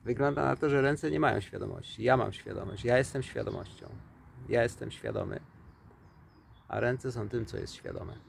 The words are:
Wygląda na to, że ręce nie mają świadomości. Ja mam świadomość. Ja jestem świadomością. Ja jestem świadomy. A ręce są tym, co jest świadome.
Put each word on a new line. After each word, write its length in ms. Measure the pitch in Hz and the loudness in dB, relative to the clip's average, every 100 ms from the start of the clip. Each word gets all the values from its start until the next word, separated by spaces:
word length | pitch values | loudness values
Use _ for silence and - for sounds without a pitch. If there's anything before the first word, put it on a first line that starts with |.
Wygląda 400 | 117 123 139 143 | -2 2 2 4
na 120 | 143 135 | 2 2
to, 140 | 151 | 4
że 120 | 139 | 6
ręce 280 | 135 147 151 | 4 4 0
nie 100 | 151 | 4
mają 200 | 147 104 | 4 4
świadomości. 640 | 95 98 101 87 - - | -2 -8 -8 -8 -12 0
Ja 140 | 113 127 | 6 6
mam 160 | 104 | 4
świadomość. 520 | 98 - 98 98 101 | -4 -8 -6 -6 -4
Ja 140 | 117 123 | 4 4
jestem 240 | 135 139 | 4 -2
świadomością. 640 | 127 117 104 95 - - - - - - - - - | -4 -4 -4 -6 -8 -14 -16 -16 -16 -20 -20 -16 0
Ja 140 | 120 | 2
jestem 280 | 117 - 110 | 2 0 -10
świadomy. 500 | - 113 107 95 101 - - - - - - - - - - - - - | -6 -4 -4 -4 -6 -10 -20 -20 -20 -20 -20 -20 -20 -20 -20 -20 -20 -6
A 120 | 104 | 0
ręce 320 | 117 127 131 | 0 0 -4
są 160 | 120 104 | -4 -4
tym, 180 | 120 107 | -4 -4
co 100 | 98 | -6
jest 180 | - | -8
świadome. 400 | - - 92 95 - | -10 -10 -8 -10 -12